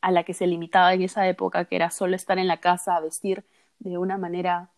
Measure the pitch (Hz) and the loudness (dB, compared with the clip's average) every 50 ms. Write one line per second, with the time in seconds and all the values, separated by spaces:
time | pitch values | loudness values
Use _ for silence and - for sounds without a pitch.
0 | - 185 185 175 170 - 180 - 190 180 175 165 170 165 - 190 180 175 185 185 | 0 2 2 2 2 0 -4 -2 0 0 0 -2 -4 0 4 4 6 6 4 4
1 | 185 185 - - 196 185 180 - 185 185 - 175 180 - - 180 165 170 - - | 0 -2 0 0 0 0 0 0 -2 -2 -2 -2 -4 -2 -2 -2 -2 -2 -2 -2
2 | 202 180 185 180 - _ 190 185 185 185 170 - - 175 180 180 - - 180 170 | -2 -2 -2 -4 -2 _ 0 0 2 0 0 2 2 2 2 2 0 -2 -2 -2
3 | 156 160 - - - 202 190 196 - _ _ _ _ _ _ _ - 190 180 175 | -2 -4 -8 -6 -4 -4 -4 -4 -6 _ _ _ _ _ _ _ -10 -8 -4 -4
4 | 180 190 190 196 185 175 175 180 180 180 175 175 180 _ _ | -2 -2 -2 -4 -4 -4 -4 -2 0 0 0 -2 -4 _ _